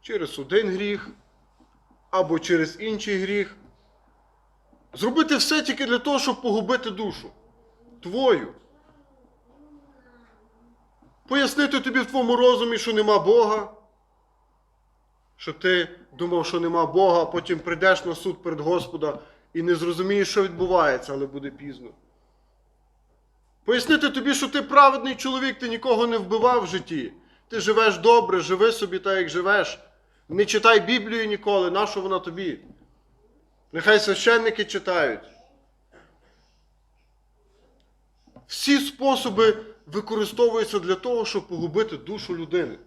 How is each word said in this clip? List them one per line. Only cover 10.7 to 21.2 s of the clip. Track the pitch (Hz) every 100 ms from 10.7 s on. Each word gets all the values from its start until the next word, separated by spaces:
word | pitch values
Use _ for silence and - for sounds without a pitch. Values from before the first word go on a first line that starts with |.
| _ _ _ _ _ _
Пояснити | 269 262 - 285 277
тобі | 269 254
в | 240
твоєму | 269 240 240
розумі, | 247 247 233 226
що | 233
нема | 214 214 208
Бога. | 170 233 214 214 202 - _ _ _ _ _ _ _ _ _ _ _ _ _ _ _ _
Щоб | - 151
ти | 185 180 165 - -
думав, | 131 175 170 165
що | 175
нема | 170 170 160
Бога, | 180 190 170
а | 160
потім | 175 165 165
прийдеш | 170 165 190 185 175
на | 165
суд | 190 170
перед | 175 160
Господа | 147 175 - 165 151 147 - _ _
і | 165
не | 165 170
зрозумієш, | 170 165 185 202 190
що | 214
відбувається, | 190 170 180 180 151 127 -
але | 139